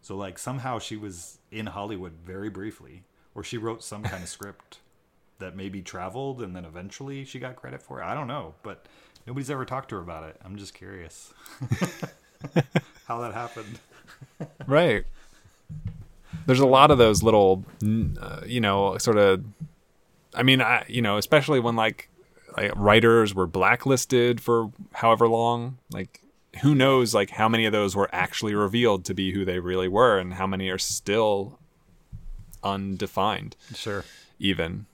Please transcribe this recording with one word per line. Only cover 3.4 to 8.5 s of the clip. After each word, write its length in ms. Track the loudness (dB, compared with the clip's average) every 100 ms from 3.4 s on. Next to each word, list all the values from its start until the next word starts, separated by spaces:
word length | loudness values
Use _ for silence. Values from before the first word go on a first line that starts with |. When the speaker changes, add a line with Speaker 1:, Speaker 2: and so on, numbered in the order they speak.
Speaker 1:
she 140 | -12 -8
wrote 260 | -8 -10
some 180 | -12 -10
kind 200 | -10 -10
of 60 | -14
<laughs> 80 | -16
script 420 | -18 -20 _ -20 _ _ _ _ _ _
that 160 | -16 -12
maybe 260 | -12 -12
traveled 600 | -12 -12 -12 -10 -10 -10
and 140 | -10 -12
then 80 |
eventually 640 | -14 -14 -16 -14 -14 -12 -14
she 120 | -14
got 180 | -14 -14
credit 240 | -16 -18
for 180 | _ -12
it. 40 | -8
I 80 |
don't 140 | -8 -8
know, 260 | -10 -12